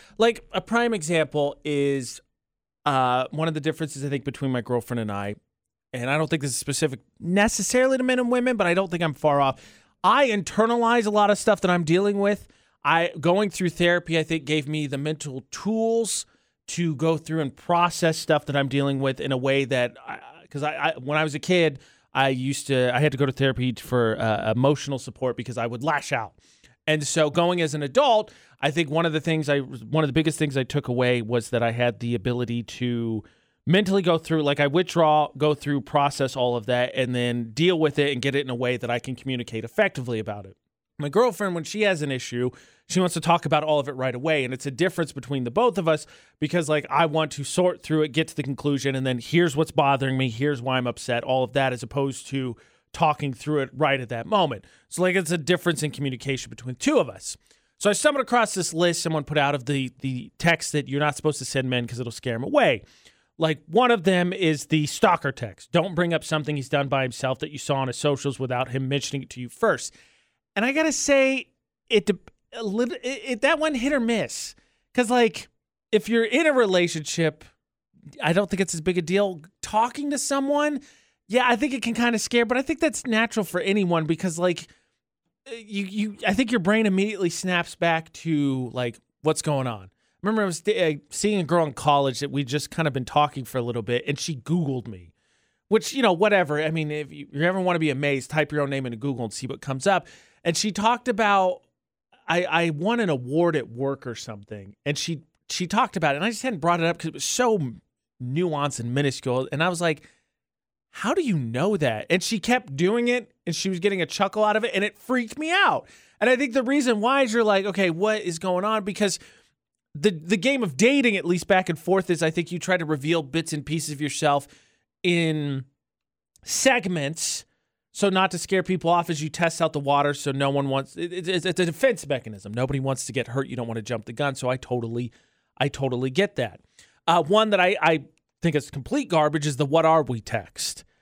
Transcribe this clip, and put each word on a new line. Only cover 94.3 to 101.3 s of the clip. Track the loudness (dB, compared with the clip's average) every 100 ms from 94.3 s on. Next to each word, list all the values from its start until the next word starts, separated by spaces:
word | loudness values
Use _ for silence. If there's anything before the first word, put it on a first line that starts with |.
| -8
Googled | -2 0 0 -4 -8
me, | -14 -18 _ _ _ _ _ _
which, | 0 0
you | 2
know, | 2
whatever. | 4 4 4 2 0
I | 0
mean, | -2 -2
if | -6 -8
you, | -14 -12
you | -2
ever | 0 0
wanna | 0 2
be | 0
amazed, | 0 0 -2 -2
type | -2 0
your | -2
own | -2
name | -4 -6
into | -6
Google | -6 -4
and | -6
see | -8 -10
what | -10
comes | -8 -2 2
up. | 2 0 -12 _ _
And | -4 -2
she | -2
talked | 0 2 2 0
about, | 0 4